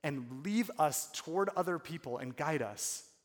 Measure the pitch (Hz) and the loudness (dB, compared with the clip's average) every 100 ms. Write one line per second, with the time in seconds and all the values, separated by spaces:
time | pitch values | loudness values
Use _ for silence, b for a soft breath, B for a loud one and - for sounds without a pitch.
0 | 151 139 120 131 160 214 233 - 156 127 | 0 -2 -6 -6 0 2 2 4 4 4
1 | - - - 170 196 196 180 170 - 160 | -4 -8 -2 2 2 2 2 0 -2 -6
2 | - 120 127 123 151 151 113 101 - - | -4 -4 -4 -2 0 2 0 -2 -4 -4
3 | - _ | -10 _